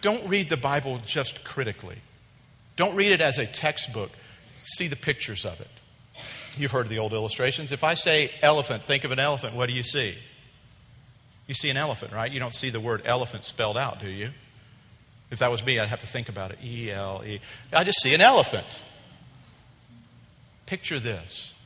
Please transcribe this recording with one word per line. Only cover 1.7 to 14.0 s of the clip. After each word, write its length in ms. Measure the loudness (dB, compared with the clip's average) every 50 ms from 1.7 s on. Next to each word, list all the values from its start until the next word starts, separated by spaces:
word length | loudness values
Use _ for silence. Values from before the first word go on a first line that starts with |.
| -4 -8 -10 -14 -14 -14 -18 -20 -20 -20 -20 -20 _ -20 -20 -20 -20 -20 -20 -16 0 0
Don't 180 | 0 2 4
read 160 | 2 4 6
it 80 | 6 6
as 180 | 6 4 2 2
a 80 | -2
textbook. 680 | -2 -4 -2 -2 -2 -2 -2 -6 -6 -4 -6 -6 -6 -10 -16 -20 -20 -20 -20 -20 -20 -18 -12
See 280 | -6 -4 -2 -2 -2 -2
the 80 | -4
pictures 480 | -4 -2 -2 -2 -2 -2 -6 -6 -6 -6
of 160 | -6 -8 -10
it. 120 | -16 -18 -18 -20 -20 -20 -20 -20 -20 -20 -20 -18 -16 -14 -14 -14 -14 -12 -8 -4
You've 140 | -4 0
heard 160 | 0 0 0 0
the 120 | -2 -2
old 120 | -2 -2
illustrations. 640 | -2 -2 -2 -2 -2 0 0 0 0 0 -4 -6 -4
If 100 | 0 2
I 120 | 2 2
say 360 | 4 4 4 6 6 4 2 0 4
elephant, 420 | 6 6 6 6 2 -2 -4 -6 0
think 200 | 0 0 2 2
of 80 | 0
an 80 | 0 2
elephant, 360 | 2 2 0 0 -4 -6 -2
what 120 | -2 -2 -2
do 60 | -2
you 100 | -2 -2
see? 340 | -2 0 0 -2 -2 -4 -8 -14 -20 -20 -20 -20 -20 -20 -20 _ -20 -20 -20 -20 -20 -20 -20 -20 -20 -20 -20 _ -20 _ -20 -12 -6
You 60 | -4
see 160 | 0 0 0
an 60 | 0
elephant, 380 | 2 0 0 -2 -4 -6 -8 -4
right? 180 | -4 -4 -2
You 80 | -2 -4
don't 140 | -6 -4 -4
see 160 | -4 -4 -4
the 100 | -4 -4
word 220 | -2 -2 -2 -2 2
elephant 400 | 2 2 2 0 -2 -6 -6 -6
spelled 340 | -6 -2 0 0 0 2 0
out, 220 | -2 -2 -4
do 80 | -6